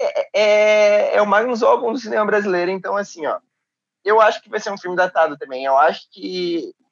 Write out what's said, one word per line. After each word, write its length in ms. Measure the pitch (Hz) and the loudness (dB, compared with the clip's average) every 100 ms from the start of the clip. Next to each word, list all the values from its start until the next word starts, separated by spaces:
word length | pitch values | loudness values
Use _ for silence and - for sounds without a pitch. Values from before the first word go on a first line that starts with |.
é, 260 | - - - | -4 -4 -4
é, 840 | 196 214 208 214 214 208 208 202 202 | 0 2 4 4 4 4 4 2 0
é 40 | |
o 60 | 208 | 2
Magnus 340 | 202 247 226 | 2 0 0
Opus 300 | 220 240 233 | 2 2 0
do 80 | 254 | -4
cinema 260 | 220 226 208 | -4 -2 0
brasileiro, 460 | 208 202 180 175 | 0 0 -2 -2
então, 240 | 190 185 196 | -4 -6 -6
assim, 300 | 196 175 143 | -8 -8 -6
ó, 140 | 98 - _ _ _ _ _ 196 | -6 -10 _ _ _ _ _ 0
eu 140 | 220 | 4
acho 200 | 214 - | 4 2
que 80 | - | -8
vai 100 | 214 | -8
ser 120 | 214 | -8
um 60 | 202 | -10
filme 180 | 180 180 | -6 -2
datado 420 | 180 170 160 147 | -2 0 0 -2
também. 280 | 143 131 135 | -12 -8 0
Eu 120 | 135 | 2
acho 300 | 156 208 - | 2 0 -12
que, 600 | - 190 185 175 170 113 - _ | -14 -10 -6 -4 -6 -8 -16 _